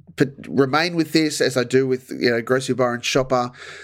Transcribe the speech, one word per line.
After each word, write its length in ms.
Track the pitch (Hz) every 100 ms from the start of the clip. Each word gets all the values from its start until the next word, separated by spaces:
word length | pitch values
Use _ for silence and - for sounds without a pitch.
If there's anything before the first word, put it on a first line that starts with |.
| - -
p-, 80 | 139 - -
remain 480 | 90 135 143 175 170
with 160 | 156
this 260 | 160 156 147
as 160 | 139 131
I 80 |
do 240 | 120 131 135
with, 240 | 131 -
you 180 | 127 123
know, 120 | 117
Grocery 340 | 117 131 135 120
Bar 200 | 123 120
and 100 | -
Shopper. 460 | 143 127 127 123 - - -